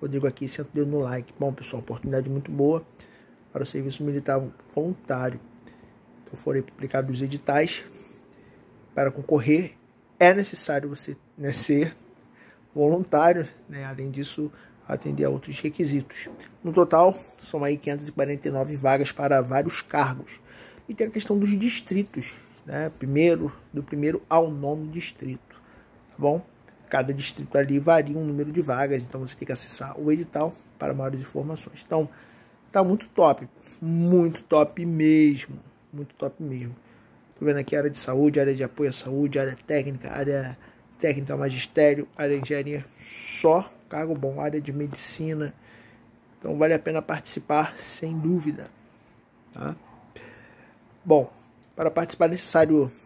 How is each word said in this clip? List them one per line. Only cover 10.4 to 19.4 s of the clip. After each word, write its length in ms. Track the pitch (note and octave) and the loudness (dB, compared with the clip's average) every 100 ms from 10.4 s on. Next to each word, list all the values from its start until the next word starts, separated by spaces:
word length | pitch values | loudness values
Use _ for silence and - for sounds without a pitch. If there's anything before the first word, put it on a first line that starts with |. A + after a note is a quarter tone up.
| G3 F3 - C#3+ C#3+ | 0 -8 -4 -4 -4
você, 280 | C#3+ - C#3 _ - | -8 -12 -14 _ -8
né, 140 | C#3 | -6
ser 440 | B2+ - C#3+ D#3+ - - _ _ _ - _ _ | -4 2 2 2 -4 -20 _ _ _ -20 _ _
voluntário, 760 | D3 D3 F3 G3 D3 E3+ F3 D#3 - - | 2 4 4 2 4 6 4 0 -10 -16
né? 160 | C#3+ | -14
Além 260 | C3+ C3+ C3+ | -12 -10 -8
disso, 400 | C3+ C#3 - D3+ - - _ - | -8 -8 -6 -8 -10 -20 _ -8
atender 360 | C#3 D3+ C#3+ | -6 -4 -2
a 60 | C#3+ | 0
outros 300 | C3+ D3+ C#3 | -2 -6 -8
requisitos. 680 | D3+ - D3+ C#3 C3 - - - - - | -6 -2 -2 -2 -4 -12 -18 -18 -20 -10
No 80 | E3+ | 0
total, 420 | E3+ E3+ D#3+ F3+ F#3+ - - | 4 6 8 8 4 -6 -20
são 220 | - D3+ | -10 -4
aí 140 | C#3+ C#3+ | -2 -2
quinhentas 320 | - C#3+ D3 | -4 -8 -6
e 40 | |
quarenta 360 | D3 C#3 C#3 C#3+ | -2 -2 -2 -4
e 20 | |
nove 240 | C3+ C#3 | -2 -4
vagas 380 | D3 C3+ C#3 C#3 | 0 2 2 2
para 280 | - C#3+ C#3 | -2 2 2